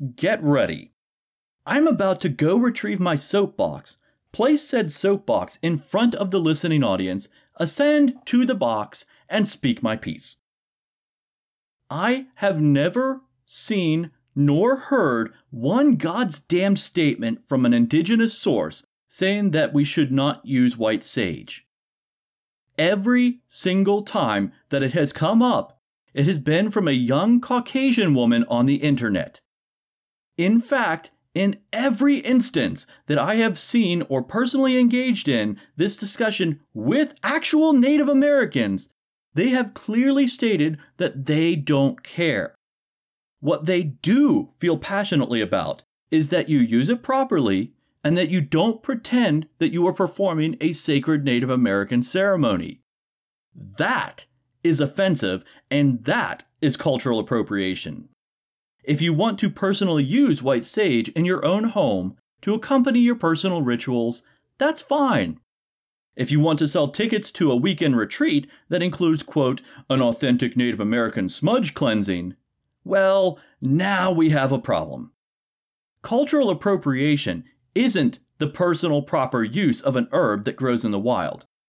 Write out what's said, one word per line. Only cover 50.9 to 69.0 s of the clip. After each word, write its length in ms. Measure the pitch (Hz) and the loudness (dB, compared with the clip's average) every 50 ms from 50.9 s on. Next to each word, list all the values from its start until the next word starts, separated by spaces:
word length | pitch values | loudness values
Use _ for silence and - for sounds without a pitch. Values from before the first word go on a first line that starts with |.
| 143 139 127 156 156 147 139 | -2 0 0 0 -2 0 0
Native 240 | 139 123 123 131 127 | 0 0 0 0 0
American 520 | 127 123 120 104 98 101 101 - 120 120 123 | 2 2 2 2 2 0 -2 0 -2 -2 -2
ceremony. 760 | - - 185 196 202 190 180 143 117 98 87 85 80 - - _ _ _ _ _ _ _ _ _ _ _ _ _ _ _ | -2 -2 0 2 2 2 2 2 0 0 -2 -4 -8 -12 -16 _ _ _ _ _ _ _ _ _ _ _ _ _ _ _
That 760 | - 104 98 98 - 156 214 254 196 - - - - - _ _ _ _ _ _ _ - | -20 -20 -12 -6 -4 -2 -2 -2 -4 -4 -8 -12 -18 -20 _ _ _ _ _ _ _ 0
is 160 | 170 160 143 | 0 2 2
offensive, 640 | 147 - - - 196 190 165 139 - 95 92 92 - - _ - _ _ | 0 -2 0 0 0 0 0 0 -2 -2 -4 -4 -8 -14 _ -20 _ _
and 360 | 139 147 143 139 127 113 110 | 0 2 2 2 2 0 -2
that 400 | - 190 240 170 87 - - - _ _ _ | -2 -2 -2 -2 -4 -6 -10 -14 _ _ _
is 160 | - 147 131 | -2 -2 -2
cultural 420 | - - 156 131 123 - 135 117 110 | 0 -2 -2 -2 0 -2 -2 -2 -2
appropriation. 880 | 101 - 127 117 107 - 104 101 95 95 92 - - 80 76 - - - _ _ _ _ _ _ _ _ _ _ _ _ _ _ _ | -2 -2 -2 -2 -2 -2 -2 -2 -2 -2 -4 -6 -8 -10 -12 -14 -16 -20 _ _ _ _ _ _ _ _ _ _ _ _ _ _ _
If 160 | - 147 143 | -4 -2 0
you 120 | 160 170 160 | 0 0 0
want 260 | 147 - 226 196 - | 0 0 0 0 -2
to 100 | 220 190 | -2 -4
personally 560 | - - 202 190 196 - 196 185 165 151 139 | -2 -2 -2 -2 0 0 0 0 0 0 0
use 360 | 131 180 262 285 240 156 - | 0 2 2 2 2 2 0
white 220 | 123 135 135 120 120 | 0 0 0 0 -2
sage 460 | - - 214 214 175 127 117 110 - | -4 -2 0 0 2 2 0 0 -2
in 160 | - 160 170 | -2 -2 0
your 180 | 180 185 - - | 0 0 0 0
own 220 | 151 185 208 220 | 0 0 0 -2
home 500 | 226 220 208 170 123 101 92 90 95 - - _ _ _ _ - | -2 0 0 0 0 0 -2 -4 -6 -8 -12 _ _ _ _ -4
to 100 | 202 208 | -2 -2
accompany 480 | 226 - - 277 269 247 277 233 240 | -2 -2 0 2 2 2 4 4 4
your 140 | 240 240 240 | 4 2 2
personal 460 | 233 - 165 160 151 - 190 180 165 | 0 0 -2 0 0 -2 -2 -2 -2
rituals, 600 | 143 123 120 117 - 135 123 120 117 117 117 - - _ _ _ _ _ _ | 0 -2 -2 -2 -2 -2 -2 -2 -2 -2 -4 -8 -14 _ _ _ _ _ _
that's 240 | - 262 302 311 - | -2 -2 -2 -2 -4
fine. 560 | - - 277 302 285 254 208 123 92 82 78 - _ _ _ _ _ _ _ _ _ _ _ _ _ _ _ | -4 -4 0 0 2 2 0 0 -2 -4 -6 -12 _ _ _ _ _ _ _ _ _ _ _ _ _ _ _
If 160 | - 123 - | -6 -4 0
you 80 | 147 151 | 2 2
want 200 | 151 165 156 147 | 2 2 2 0
to 80 | 160 147 | 0 0
sell 180 | - 180 147 | 0 0 -2
tickets 420 | 143 - - 220 226 226 208 - - | -2 -2 -4 -2 -2 -2 -2 -4 -6
to 200 | - - 180 147 | -4 0 0 2
a 60 | 127 | 2
weekend 400 | 123 135 196 180 - 170 147 127 | 2 0 0 -2 0 0 0 2
retreat 520 | 117 107 101 - - 294 - 147 143 143 - - _ _ - | 2 0 -2 -2 -2 -2 0 0 -2 -2 -4 -12 _ _ -4
that 140 | 165 180 175 | -4 -2 -2
includes, 380 | 180 - - | -4 -2 0